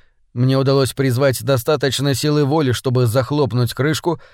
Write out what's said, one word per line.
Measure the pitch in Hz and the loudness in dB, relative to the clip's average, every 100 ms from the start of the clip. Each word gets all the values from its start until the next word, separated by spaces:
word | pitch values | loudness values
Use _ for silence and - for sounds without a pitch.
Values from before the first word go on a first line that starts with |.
| _ _ _ | _ _ _
мне | 120 131 135 | -2 0 2
удалось | 135 139 131 | 2 2 0
призвать | - 135 120 139 120 | 0 0 2 0 0
достаточно | 113 131 - 151 143 - 143 | -2 0 0 0 0 -2 -2
силы | 131 151 147 139 | -2 0 0 2
воли, | 160 131 | 2 0
чтобы | 117 135 123 120 | -2 -2 0 2
захлопнуть | 104 - 147 131 123 120 | 0 0 0 0 0 -2
крышку | - 139 151 - 233 - | -2 -2 0 -2 -4 -10